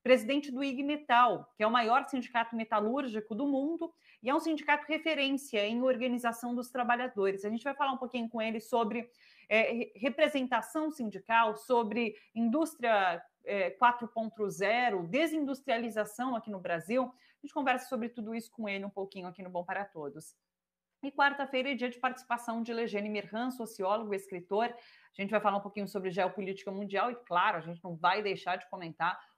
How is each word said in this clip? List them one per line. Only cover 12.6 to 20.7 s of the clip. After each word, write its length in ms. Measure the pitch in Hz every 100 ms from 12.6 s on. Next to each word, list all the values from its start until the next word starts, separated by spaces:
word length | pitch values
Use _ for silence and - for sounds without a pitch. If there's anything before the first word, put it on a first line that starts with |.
| 311 - 240 208 185 170 - _
é, 260 | - 202 180
quatro 360 | - 240 240 226
ponto 400 | 226 220 - 202
zero, 580 | 165 196 240 247 196 170
desindustrialização 1300 | 254 320 311 277 269 - 233 233 214 208 - 254
aqui 160 | 233 220
no 80 | 190
Brasil. 460 | 175 170 160 254
A 420 | 254 - _ _ 285
gente 60 |
conversa 340 | 302 262 247 -
sobre 220 | 233 233
tudo 260 | 240 214
isso 160 | 226 226
com 160 | - 214
ele 200 | 196 196
um 40 |
pouquinho 380 | 196 196 196 180
aqui 140 | 180
no 80 | 180
Bom 120 | 180
para 220 | 175 190
Todos. 500 | 202 165 143 151 - - _ _ _